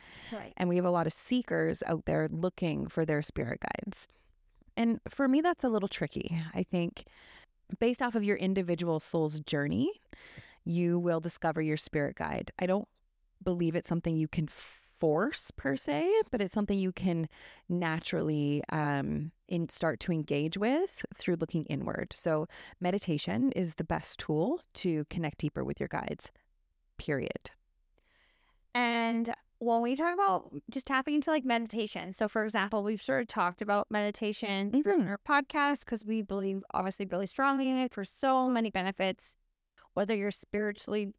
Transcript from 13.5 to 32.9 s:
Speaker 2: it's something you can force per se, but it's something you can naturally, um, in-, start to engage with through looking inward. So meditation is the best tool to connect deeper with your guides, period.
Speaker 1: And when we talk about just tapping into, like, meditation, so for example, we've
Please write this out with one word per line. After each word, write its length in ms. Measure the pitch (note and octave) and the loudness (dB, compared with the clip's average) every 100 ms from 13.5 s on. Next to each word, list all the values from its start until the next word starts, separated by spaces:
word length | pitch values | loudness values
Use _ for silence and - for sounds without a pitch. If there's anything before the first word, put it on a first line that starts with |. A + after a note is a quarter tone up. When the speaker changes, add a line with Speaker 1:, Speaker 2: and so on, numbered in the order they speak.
| F3 E3+ E3 | 2 2 0
Speaker 2:
it's 120 | - | 0
something 280 | E3+ E3+ D#3+ | -2 0 0
you 120 | D#3 | 0
can 200 | - D3+ | 0 -2
force 1000 | - - - - - D#3+ D3+ A#3 - - | -6 -16 -18 -20 0 2 4 2 -2 -8
per 240 | - C4+ | -4 -2
se, 340 | C4+ - D4 E4+ A4 - | -2 0 0 4 2 2
but 100 | A#3+ | 0
it's 140 | F#3+ | 0
something 240 | - G#3 G3 | 0 2 2
you 140 | F#3 | 2
can 360 | F#3 F#3+ E3 D#3+ - - - - | 0 0 2 -2 -6 -20 -20 -4
naturally, 920 | F3 E3+ D#3+ - E3 D#3 D3+ C#3+ C#3+ - | 0 0 -2 0 0 2 2 2 0 0
um, 640 | D#3 D3 C#3+ C#3+ D3 D#3 - - | 0 2 0 0 -2 -4 -10 -4
in-, 200 | F3 E3+ | -2 -2
start 300 | - E3 B2+ | 0 0 0
to 140 | - | 0
engage 440 | D#3+ D3+ C#3+ D#3 F#3 | -2 0 0 0 0
with 480 | G#3+ C#4+ F#4+ - - - | 0 2 0 -4 -12 -6
through 180 | - E3+ | -2 0
looking 240 | E3 E3 | 0 -2
inward. 480 | D3+ C#3 - - - | -2 -4 -2 -4 -6
So 340 | - E3+ D#3 D#3+ - - - | -4 0 0 -2 -10 -20 -4
meditation 680 | F3+ G3+ - D3+ - G#3 C4 | -2 -2 0 -2 0 0 0
is 220 | - F3 | 0 -2
the 100 | - | -4
best 360 | E3 D#3+ - - | -4 -4 -4 -8
tool 400 | - D3+ F#3+ F4+ - | -2 0 2 0 -6
to 300 | - F3+ D#3 D3+ | -4 0 0 -2
connect 280 | - D#3 - | -4 -4 -4
deeper 260 | D3 - | -4 -2
with 160 | C3 C#3+ | -4 -4
your 80 | - | -4
guides, 420 | - - - - _ _ _ _ _ _ - | -4 -6 -8 -10 _ _ _ _ _ _ -12
period. 520 | - C#3 - - - - _ _ _ _ _ _ _ _ _ _ _ B3 | -2 -2 -2 -8 -12 -18 _ _ _ _ _ _ _ _ _ _ _ 0
Speaker 1:
And 580 | A#3+ A#3 A3+ A3+ A#3 - _ _ | 2 2 2 0 -2 -4 _ _
when 220 | A#3 A#3 | 2 2
we 160 | A#3+ C4+ | 2 2
talk 180 | E4+ | 0
about 380 | F4 G4 F#4 - C#3+ - | 2 2 2 -2 -14 -8
just 160 | C4 - | -10 0
tapping 300 | C4+ C4+ D4+ | 0 2 0
into, 140 | C#4+ | 2
like, 140 | D4+ | 2
meditation, 680 | B3+ A#3 A3+ A3 G#3 F3 F3 | 2 0 0 -2 -2 -4 -8
so 160 | F#3+ G#3+ | -2 0
for 160 | A3+ | 2
example, 400 | G#3+ G#3 G3 A3 | 0 0 2 0
we've 180 | G3+ | 0